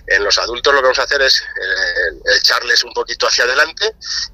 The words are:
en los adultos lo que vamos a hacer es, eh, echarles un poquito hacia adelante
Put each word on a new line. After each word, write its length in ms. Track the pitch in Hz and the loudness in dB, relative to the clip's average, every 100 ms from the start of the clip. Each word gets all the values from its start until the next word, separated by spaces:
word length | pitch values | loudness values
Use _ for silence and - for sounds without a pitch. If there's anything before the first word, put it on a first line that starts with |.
| - | 0
en 160 | 95 | 0
los 140 | 101 90 | 2 0
adultos 360 | 95 120 143 | -2 -2 2
lo 60 | 139 | 4
que 60 | 131 | 4
vamos 140 | 127 | 2
a 40 | |
hacer 180 | 123 143 | 0 0
es, 180 | 131 - | 2 0
eh, 960 | - - 95 95 - - 85 - - - | -2 -6 -4 -2 -2 -2 -4 -4 0 2
echarles 460 | - 117 120 117 | 2 0 2 0
un 100 | 120 | 0
poquito 340 | - 120 117 117 | -4 -6 -2 0
hacia 180 | - 123 | 2 2
adelante 500 | 135 156 - 214 - - - - | 2 0 -2 -6 -6 -8 -8 -6